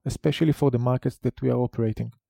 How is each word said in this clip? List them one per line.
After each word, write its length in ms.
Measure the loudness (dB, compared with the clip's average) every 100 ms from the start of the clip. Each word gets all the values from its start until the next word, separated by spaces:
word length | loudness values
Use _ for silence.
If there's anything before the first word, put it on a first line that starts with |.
especially 480 | -6 -2 -2 2 2
for 180 | 2 2
the 80 | 2
markets 400 | 2 0 -2 -4
that 180 | -4 -2
we 80 | -2
are 100 | 0
operating. 540 | -2 -2 -2 -2 -6 -10 _